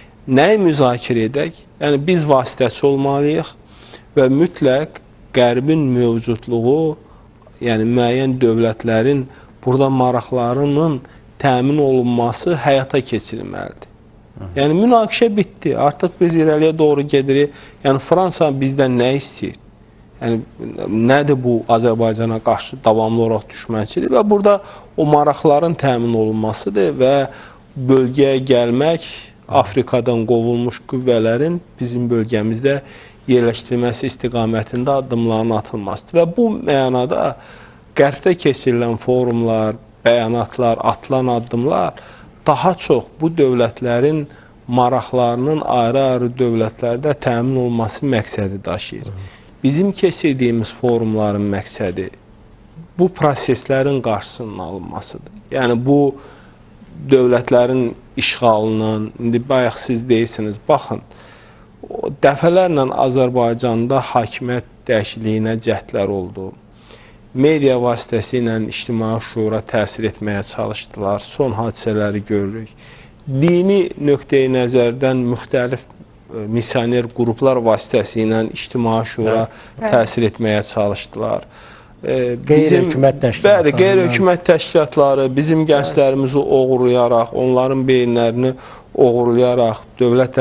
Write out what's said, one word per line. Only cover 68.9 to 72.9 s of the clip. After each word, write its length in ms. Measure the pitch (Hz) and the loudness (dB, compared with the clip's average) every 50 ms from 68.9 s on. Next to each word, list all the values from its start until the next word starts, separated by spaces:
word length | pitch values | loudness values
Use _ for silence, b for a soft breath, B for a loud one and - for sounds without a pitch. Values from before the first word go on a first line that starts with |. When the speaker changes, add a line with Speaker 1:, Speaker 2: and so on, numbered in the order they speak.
| 120 113 110 110 113 117 - | -4 -4 -2 -2 -4 -4 -6
Speaker 1:
şüura 340 | - - 120 110 107 110 107 104 | -8 -6 -4 -2 -2 -2 -4 -4
təsir 400 | - - 113 - 117 - - 110 107 | -4 -2 -2 -2 -4 -4 -6 -6 -6
etməyə 320 | 104 - 107 104 104 101 98 - | -6 -6 -6 -6 -6 -6 -6 -8
çalışdılar. 760 | - - 113 107 107 - - - - - 104 98 101 104 - | -8 -8 -8 -6 -8 -10 -12 -14 -12 -6 -4 -4 -4 -4 -6
Son 300 | - - - 147 131 110 104 | -10 -6 -4 -4 -4 -2 -4
hadisələri 640 | 117 117 101 - - 113 107 107 104 104 101 104 101 - | -4 -6 -6 -6 -6 -4 -2 -2 -2 -2 -2 -4 -4 -4
görürük. 420 | 110 101 101 98 104 113 110 107 - B B B | -2 -2 -2 -4 -6 -10 -12 -16 -18 B B B